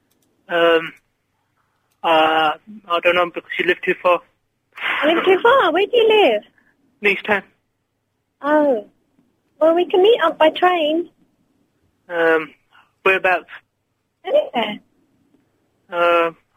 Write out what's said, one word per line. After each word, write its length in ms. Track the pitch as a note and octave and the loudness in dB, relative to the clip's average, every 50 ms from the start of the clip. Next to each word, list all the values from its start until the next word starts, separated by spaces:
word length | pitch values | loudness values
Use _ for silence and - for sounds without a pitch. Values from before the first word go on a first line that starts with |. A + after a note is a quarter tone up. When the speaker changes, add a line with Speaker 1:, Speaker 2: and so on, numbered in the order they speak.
| _ _ _ _ _ _ _ _ _ - | _ _ _ _ _ _ _ _ _ -6
Speaker 1:
Um, 440 | F3 E3+ E3+ E3+ E3 E3 E3 D#3 - _ _ _ _ _ _ _ _ _ _ _ _ _ _ _ _ _ _ _ _ _ - | -2 0 2 2 2 0 -2 -6 -14 _ _ _ _ _ _ _ _ _ _ _ _ _ _ _ _ _ _ _ _ _ -2
uh, 500 | F3 E3 D#3+ D#3 D#3 D#3+ D#3+ D#3+ D#3 D#3 - _ G#3+ G#3 A3 _ - | 0 2 2 2 2 2 0 0 -2 -2 -6 _ -20 -20 -16 _ -6
I 120 | E3+ E3+ E3+ | -4 -2 0
don't 120 | F3 F3 | 0 0
know, 160 | F3+ F3+ F3 | 0 -2 -4
because 200 | - E3+ - - - - | -4 -10 -12 -10 -8 -6
you 80 | F3 | -2
live 140 | E3+ F3 - - | -2 -4 -2 -2
too 120 | F#3 F3 - - | -6 -4 -2 0
far. 180 | F#3 F3 E3 - _ _ _ _ _ _ _ _ _ _ - | 0 0 0 -2 _ _ _ _ _ _ _ _ _ _ -12
Speaker 2:
I 280 | - - - - - D4+ E4+ | -10 -8 -6 -4 -2 -2 0
live 120 | E4 - | 0 2
too 140 | F#4 F#4+ F#4 - | 0 2 2 4
far? 300 | A#4 C5+ C#5 A4 F4 D4 | 2 4 4 2 0 0
Where 140 | F4 G4+ | -2 -2
do 100 | G4+ - | -2 0
you 120 | B4 A4 A4+ | 0 2 2
live? 340 | A4 G#4+ G4 C#4+ A3 G#3 - _ _ _ _ _ _ _ _ _ _ _ - G#3 G3 | 4 4 4 2 0 -2 -6 _ _ _ _ _ _ _ _ _ _ _ -2 -2 -2
Speaker 1:
East 140 | - - | -2 -2
Ham. 160 | - G#3+ G3 F#3+ _ _ _ _ _ _ _ _ _ _ _ _ _ _ _ _ _ _ _ - | -2 -2 -2 -4 _ _ _ _ _ _ _ _ _ _ _ _ _ _ _ _ _ _ _ -4
Speaker 2:
Oh. 460 | C#4+ D4+ D4+ D4 C#4+ B3+ G#3+ G3+ - _ _ _ _ _ _ _ _ _ _ _ _ _ - | 0 0 2 2 2 0 -2 -6 -10 _ _ _ _ _ _ _ _ _ _ _ _ _ 0
Well, 140 | D4+ D#4+ E4 | 0 2 2
we 120 | F4 F4+ | 0 0
can 160 | - - F#4 F#4 | 0 2 2 4
meet 180 | G#4+ A#4+ - D#4+ | 4 4 2 0
up 140 | E4 D4 - | -2 0 2
by 120 | D#4 D#4+ | 2 0
train. 580 | D#4 - F4 F4+ F4+ F4 D#4 D4 D#4 E4 F4 - _ _ _ _ _ _ _ _ _ _ _ _ _ _ _ _ _ _ _ - | 2 2 0 0 0 0 -2 -2 -2 -4 -4 -6 _ _ _ _ _ _ _ _ _ _ _ _ _ _ _ _ _ _ _ -8
Speaker 1:
Um, 440 | F3 E3+ E3 E3 E3 D#3+ D#3+ D3+ - _ _ _ _ _ _ _ _ _ - | -4 0 0 2 2 0 -2 -6 -14 _ _ _ _ _ _ _ _ _ -2
whereabouts? 440 | F#3+ F#3+ F#3 F#3 F#3 F3+ E3 D#3 - - - _ _ _ _ _ _ _ _ _ _ _ _ - | -2 0 0 0 0 -2 -2 -4 -10 -20 -20 _ _ _ _ _ _ _ _ _ _ _ _ -6
Speaker 2:
Anywhere. 560 | F#4 A#4+ D5+ D5+ - - B3+ A3 G#3 G#3 G#3 _ _ _ _ _ _ _ _ _ _ _ _ _ _ _ _ _ _ _ _ _ - | -2 -2 -2 -2 -2 -4 -6 -6 -6 -8 -12 _ _ _ _ _ _ _ _ _ _ _ _ _ _ _ _ _ _ _ _ _ -8
Speaker 1:
Uh, 400 | F3+ F3 E3+ F3 E3+ E3+ E3 E3 E3 _ _ _ _ | -4 -2 0 2 2 2 0 -2 -6 _ _ _ _